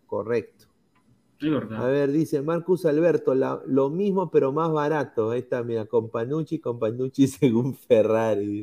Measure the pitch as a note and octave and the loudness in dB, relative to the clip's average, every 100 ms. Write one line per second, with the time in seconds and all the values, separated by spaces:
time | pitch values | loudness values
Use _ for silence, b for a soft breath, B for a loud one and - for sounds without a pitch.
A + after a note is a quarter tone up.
0 | _ G#2 G#2 A#2 - _ _ _ _ _ | _ -8 -4 -4 -4 _ _ _ _ _
1 | _ _ _ _ D3+ C#3 G#2+ A2 B2 C#3+ | _ _ _ _ -2 -2 -4 -4 0 0
2 | C#3 D3+ D#3 D3 C#3+ E3+ E3+ F#3 E3 D3 | 2 0 0 -2 -2 -4 0 0 2 2
3 | E3+ D3+ - C3 C3 C3+ D3 C3+ C#3 E3 | 4 2 2 0 0 -4 -2 0 2 0
4 | G3+ F#3+ E3+ D3+ C3+ D3 E3 D#3 D3 D#3 | 0 0 2 2 2 0 0 0 0 -2
5 | - - A2 B2 B2 B2+ A#2+ A2+ G#2+ A#2 | -2 -2 -2 -2 -4 -6 -4 -4 -2 -2
6 | A2 A#2+ A#2+ D#3 D#3 D#3+ B2+ A#2+ A2+ A#2+ | -2 -4 -4 -4 -4 -6 -6 -4 -4 -2
7 | C3 - C3+ - C3+ A2+ C3+ A#2+ - A2+ | -4 2 2 4 2 2 0 -6 2 4
8 | G#2+ A2 A2+ G2+ G#2 G#2 | 6 2 0 0 -2 -6